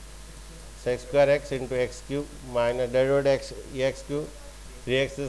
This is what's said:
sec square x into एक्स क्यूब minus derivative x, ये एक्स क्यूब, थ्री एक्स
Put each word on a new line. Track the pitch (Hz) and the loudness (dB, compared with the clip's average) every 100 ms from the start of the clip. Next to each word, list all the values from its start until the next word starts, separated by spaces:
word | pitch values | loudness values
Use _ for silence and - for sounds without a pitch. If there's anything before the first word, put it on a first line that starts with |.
| - - - - - - - - | -16 -16 -16 -16 -16 -14 -14 -6
sec | 123 123 | -2 -2
square | - 143 139 143 | 2 6 6 6
x | 143 131 | 2 -4
into | 123 127 | -2 0
एक्स | 120 - - | 0 -4 -6
क्यूब | 139 143 - 131 120 | -4 -6 -10 -4 2
minus | 120 127 123 127 | 2 2 2 4
derivative | 135 139 139 135 | 6 6 6 2
x, | - 123 - | 0 -12 -8
ये | 131 135 | 0 0
एक्स | 131 - | 0 -4
क्यूब, | 143 156 - - - - - | -4 -4 -10 -14 -14 -14 -10
थ्री | - 131 | 0 2
एक्स | 135 139 | 2 -2